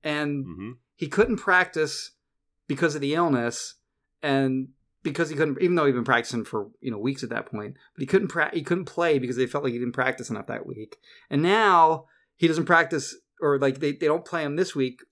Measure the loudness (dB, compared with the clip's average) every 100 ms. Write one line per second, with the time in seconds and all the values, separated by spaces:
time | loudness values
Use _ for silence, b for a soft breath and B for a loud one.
0 | -4 -4 -2 -4 -6 -10 -12 -14 _ _
1 | -6 2 2 2 2 2 2 -2 -4 -4
2 | -12 _ _ _ _ _ _ 0 0 0
3 | -2 0 2 2 0 -6 -12 -16 _ _
4 | _ _ -2 0 2 -2 -6 _ _ _
5 | -8 -2 -4 0 0 2 2 4 4 2
6 | 2 0 0 -6 -4 -6 -6 _ -10 -4
7 | -4 -4 -6 -8 -8 -10 -10 -14 b -10
8 | 0 0 0 -2 -2 -2 -2 -4 -4 -2
9 | 2 2 0 -2 -2 -2 -4 -4 -6 -2
10 | -2 -2 -8 -8 -8 -10 -10 -14 -14 -18
11 | b b b 0 4 4 6 8 6 4
12 | b b b _ 0 2 4 4 4 -2
13 | -6 -14 _ _ 0 2 2 0 -2 0
14 | 0 0 -2 -4 -4 -2 -2 0 -2 -2
15 | -20